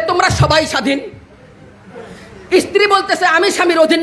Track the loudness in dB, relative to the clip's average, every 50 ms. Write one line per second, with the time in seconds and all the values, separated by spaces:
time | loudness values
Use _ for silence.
0 | 2 0 0 0 0 0 2 2 2 2 2 2 0 0 -4 -2 -2 -2 -2 -2
1 | -4 -10 -16 -20 -20 -20 -20 -20 -20 -20 -20 -20 -20 -20 -20 -20 -20 -20 -20 -18
2 | -18 -18 -20 -20 -20 -20 -20 -20 -6 0 0 0 0 0 0 0 2 2 2 0
3 | 0 -2 -2 0 0 0 2 2 0 0 0 0 0 0 2 2 2 2 2 0